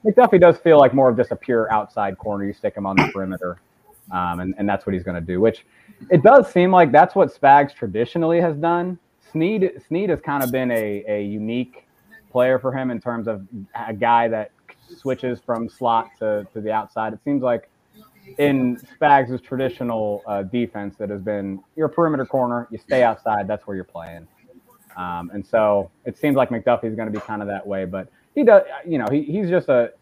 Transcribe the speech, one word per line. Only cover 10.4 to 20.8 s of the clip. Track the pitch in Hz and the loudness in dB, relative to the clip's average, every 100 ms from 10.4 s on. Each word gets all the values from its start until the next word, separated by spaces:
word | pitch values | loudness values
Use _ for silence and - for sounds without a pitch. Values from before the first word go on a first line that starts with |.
of | 131 | -2
been | 131 127 | -2 -2
a, | 117 107 101 107 | -2 -2 -6 -4
a | 104 | -4
unique | 101 107 107 120 123 - _ _ _ - _ | -4 -6 -6 -6 -8 -12 _ _ _ -20 _
player | 127 127 131 | 0 2 0
for | 131 | -2
him | 135 127 | -6 -6
in | 117 | -6
terms | 123 117 110 | -6 -6 -6
of | 107 95 104 98 113 113 | -8 -10 -16 -14 -14 -10
a | |
guy | 107 117 117 117 | -4 2 2 2
that | 110 104 _ _ - _ - | -4 -8 _ _ -20 _ -10
switches | 135 127 127 120 | -8 -6 -6 -8
from | - 117 113 | -6 -6 -6
slot | _ 123 113 113 _ | _ 0 0 -2 _
to, | 110 104 95 | -4 -4 -6
to | 110 | -10
the | 107 | -4
outside. | 107 101 - 110 | -4 -4 -8 -8
It | 110 | -8
seems | 147 143 | -6 -2
like | 123 117 - _ _ _ _ _ - - | -2 -4 -6 _ _ _ _ _ -20 -2
in | 143 139 127 120 - _ | 0 2 -2 -4 -12 _
Spags' | 151 139 123 127 | 2 2 2 -8
traditional, | - 131 131 120 123 113 107 101 110 | -8 -4 -4 -4 -6 -4 -4 -6 -6
uh, | 101 | -6
defense | 95 120 117 107 | -4 -4 -4 -6